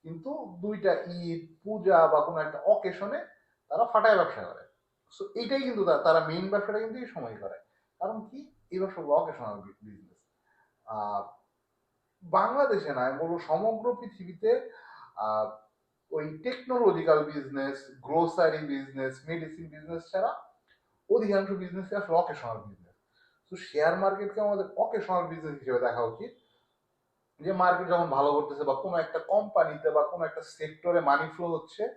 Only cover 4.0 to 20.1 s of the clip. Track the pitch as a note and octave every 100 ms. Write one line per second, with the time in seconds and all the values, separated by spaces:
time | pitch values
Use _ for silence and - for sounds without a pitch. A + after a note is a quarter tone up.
4 | A3 F#3+ D3+ B2 F2+ - - _ _ _
5 | _ - G3 A3+ A#3 C4+ B3+ G#3+ E3+ D3
6 | E3 D#3+ D#3 E3+ F#3+ G3+ G#3+ G#3+ A3+ B3
7 | A#3+ E3+ A#2 G#2 G2 - _ _ _ _
8 | F#3+ A3 - C4+ D4 _ _ F#3 F#3 F3
9 | D3 D3+ D3+ - A2+ G2+ G2 - G#2+ F#2+
10 | F#2 _ _ _ _ _ _ _ - A2
11 | G#2 G2+ G2+ - _ _ _ _ _ _
12 | _ _ F3 F#3+ A3 C4 C4+ G3+ D3+ C3
13 | B2+ C#3 E3 E3+ - D#3+ A3 A3 A#3+ A#3+
14 | B3 - F3+ E3+ A3 B3 - - - -
15 | - - G#2+ G#2+ G#2+ - _ _ _ _
16 | _ D#3 D3+ D#3 B3 B3+ - A#3+ G#3+ D#3+
17 | D#3+ D3+ D3 D3 C3+ C3+ C#3 C#3 - -
18 | B2+ D#3+ E3 - D#3+ D3+ D3 C#3 C3+ C3+
19 | C3 C3 D3+ E3+ D#3+ - E3 D3+ D#3 E3
20 | -